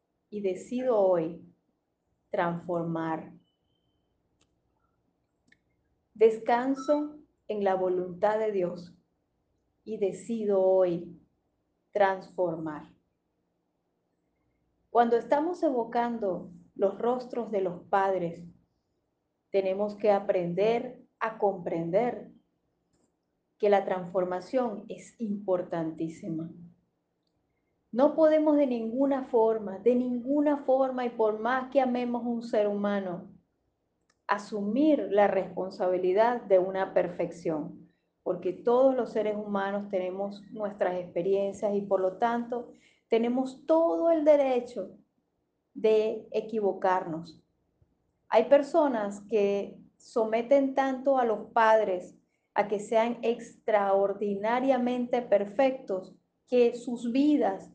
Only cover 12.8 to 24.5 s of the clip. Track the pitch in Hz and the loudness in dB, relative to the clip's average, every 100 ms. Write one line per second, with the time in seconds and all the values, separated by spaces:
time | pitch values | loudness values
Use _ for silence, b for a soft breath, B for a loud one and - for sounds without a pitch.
12.8 | - _ _ _ _ _ _ _ _ _ | -16 _ _ _ _ _ _ _ _ _
13.8 | _ _ _ _ _ _ _ _ _ _ | _ _ _ _ _ _ _ _ _ _
14.8 | _ 220 240 233 226 294 320 359 320 254 | _ 2 4 2 2 0 0 0 -2 -2
15.8 | 226 240 240 233 202 175 - - - - | -4 -4 -4 -4 -4 -6 -8 -20 -16 -2
16.8 | - - 226 247 - 240 208 208 185 175 | -2 0 -2 -2 -4 -8 -4 -4 -4 -6
17.8 | - 196 196 190 170 - - - _ _ | -2 0 0 -2 -4 -8 -18 -20 _ _
18.8 | _ _ _ _ _ _ _ 196 190 190 | _ _ _ _ _ _ _ -2 -2 -2
19.8 | 208 208 214 202 202 190 175 175 214 233 | -4 -2 0 0 2 -2 -2 0 0 0
20.8 | - - _ - 226 220 202 190 175 170 | -4 -14 _ -8 -8 -2 -2 -2 -6 -6
21.8 | 165 185 240 - - - _ _ _ _ | 0 0 0 -4 -12 -20 _ _ _ _
22.8 | _ _ _ _ _ _ _ - 208 196 | _ _ _ _ _ _ _ -2 2 2
23.8 | 196 185 175 185 180 180 - | 2 -6 -4 -4 -2 -4 -4